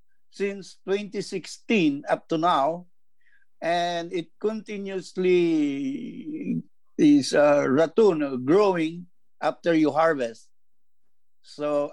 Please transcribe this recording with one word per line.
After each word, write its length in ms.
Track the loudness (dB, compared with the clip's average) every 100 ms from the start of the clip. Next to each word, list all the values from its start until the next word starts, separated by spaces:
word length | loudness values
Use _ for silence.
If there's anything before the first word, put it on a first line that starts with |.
| -20 -20 -20
since 480 | -6 -6 -6 -12 -14 -6
twenty 340 | -4 -4 -10
sixteen 840 | -8 -10 -10 -12 -2 2 2 0 -2
up 180 | -4 -2
to 100 | 0
now, 480 | 2 2 0 -2 -10 -20 -20 -20 -20 -20 -20 -10
and 520 | -4 -2 -2 -4 -6
it 140 | -8 -8 -6
continuously 2250 | -6 -6 -8 -10 -8 -8 -8 -2 2 4 4 2 0 -2 -6 -6 -10 -12 -12 -10 -6 -6 -8 -16 -12 2
is, 360 | 4 6 4
uh, 320 | 2 4 4 2
ratoon 800 | 2 2 4 4 4 -2 -4 2
growing 600 | 4 4 2 -2 -6 -14 -20 -20 -6
after 320 | -4 -2 0
you 180 | 2 2
harvest. 560 | 2 2 2 -4 -8 -20 -20 -20 -20 -20 -20 -20 -20 -20 -20
So, 500 | -20 -8 -2 -2 -2